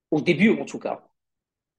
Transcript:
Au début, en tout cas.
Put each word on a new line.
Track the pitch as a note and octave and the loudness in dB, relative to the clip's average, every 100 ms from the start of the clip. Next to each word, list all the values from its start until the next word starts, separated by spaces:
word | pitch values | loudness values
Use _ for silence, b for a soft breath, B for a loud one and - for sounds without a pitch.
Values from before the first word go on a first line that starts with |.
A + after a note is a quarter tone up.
| _ | _
Au | D#3 | -2
début, | B2+ D#3 G#3+ D3 | 0 2 4 2
en | |
tout | C3+ C3 | -4 -8
cas. | A2+ - _ _ _ _ _ _ _ | -8 -10 _ _ _ _ _ _ _